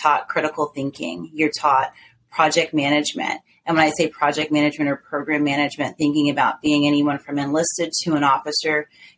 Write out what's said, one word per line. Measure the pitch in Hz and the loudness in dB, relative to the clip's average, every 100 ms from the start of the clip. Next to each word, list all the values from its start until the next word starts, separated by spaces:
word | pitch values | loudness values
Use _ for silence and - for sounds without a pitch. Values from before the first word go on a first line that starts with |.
taught | 151 147 - | 2 0 0
critical | 131 - - 147 139 | -4 -2 -2 -4 -4
thinking. | 135 143 160 175 160 | -8 -6 -8 -8 -10
You're | 156 156 - | -2 -2 0
taught | 151 139 180 - - _ _ | 2 2 0 -6 -20 _ _
project | - 156 165 160 | 0 2 2 0
management. | 151 139 147 147 - - - - _ - | 0 2 0 0 -4 -6 -6 -12 _ -2
And | 160 | 2
when | 156 | 4
I | 151 | 2
say | 156 | 0
project | - 147 147 151 | 0 0 0 0
management | 151 147 147 143 | 2 2 0 -2
or | 135 | -2
program | - 147 139 147 | -6 -8 -4 -2
management, | 147 139 143 - 135 - | 0 0 -2 -4 -6 -2
thinking | 147 151 143 | 0 2 2
about | 143 123 - | 2 0 0
being | 151 147 147 | 0 2 4
anyone | 147 147 139 | 4 2 -2
from | - 143 | -4 -4
enlisted | 143 156 170 - 165 - | -2 0 0 -2 -2 -2
to | 175 | 0
an | 151 | 2
officer, | 143 135 151 147 160 151 151 _ - | 2 2 0 -4 -2 -2 -4 _ -20